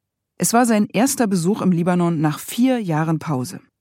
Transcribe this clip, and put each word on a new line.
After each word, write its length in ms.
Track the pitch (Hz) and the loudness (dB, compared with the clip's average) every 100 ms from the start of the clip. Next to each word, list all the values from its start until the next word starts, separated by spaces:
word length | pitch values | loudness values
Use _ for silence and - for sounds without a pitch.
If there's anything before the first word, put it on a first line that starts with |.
| _ _ _ - | _ _ _ -6
Es 160 | 180 | 0
war 120 | 233 | 2
sein 220 | 240 214 208 | 4 2 0
erster 400 | 185 277 - 226 | 0 0 0 0
Besuch 340 | 190 165 226 | 0 0 0
im 120 | 185 | 0
Libanon 480 | 170 175 180 170 165 | 0 2 2 0 0
nach 180 | 156 151 | -2 -2
vier 420 | - - 262 247 | -8 0 2 2
Jahren 380 | 185 151 160 156 | 0 -2 0 -2
Pause. 420 | - 131 123 - _ _ | -2 -4 -6 -10 _ _